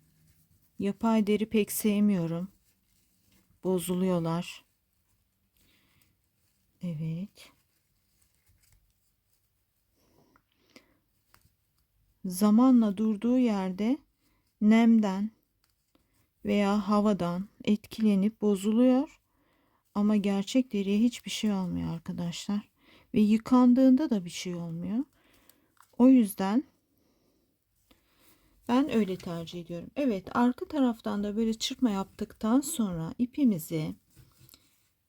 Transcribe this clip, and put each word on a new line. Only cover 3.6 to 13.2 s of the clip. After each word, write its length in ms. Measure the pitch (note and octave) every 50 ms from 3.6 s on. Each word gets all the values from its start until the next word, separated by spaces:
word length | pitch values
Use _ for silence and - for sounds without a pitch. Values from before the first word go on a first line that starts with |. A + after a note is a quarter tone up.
| -
Bozuluyorlar. 1040 | F3+ F#3 F3+ E3+ F3+ F#3 F3+ F#3 F#3 F3+ F3 E3 E3 E3 E3+ F3 - - - - _ _ _ _ _ _ _ _ _ _ _ _ _ _ _ _ _ _ _ _ _ _ _ _ _ _ _ _ _ _ _ _ _ _ _ _ _ _ _ _ _ _ _
Evet. 680 | - F3+ E3 D3 D#3+ D#3+ E3 E3+ F#3+ G3+ _ - - - _ _ _ _ _ _ _ _ _ _ _ _ _ _ _ _ _ _ _ _ _ _ _ _ _ _ _ _ _ _ _ _ _ _ _ _ _ _ _ _ _ _ _ _ _ _ _ _ _ _ _ _ _ _ _ _ _ _ _ _ _ _ _ _ _ - _ _ _ _ _ _ _ _ _ _ _ _ _ _ _ _ _ _ _ _ _ _ _ _ _ _ _ _ -
Zamanla 720 | F#3+ F3+ F3+ G#3 G#3 G#3 A3+ B3+ C4 B3+ A#3+ A3+ G#3 G3 F#3+
durduğu 400 | A3 A3 A3 G3